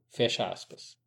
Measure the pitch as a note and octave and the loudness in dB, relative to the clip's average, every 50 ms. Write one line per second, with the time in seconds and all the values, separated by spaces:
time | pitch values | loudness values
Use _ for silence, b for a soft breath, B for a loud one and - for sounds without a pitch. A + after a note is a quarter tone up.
0 | _ _ - - A#2+ A#2 - - G#2 F#2 - - - - - - - - - _ | _ _ 0 2 4 4 4 2 0 -2 -4 -6 -12 -16 -16 -16 -18 -18 -20 _
1 | _ | _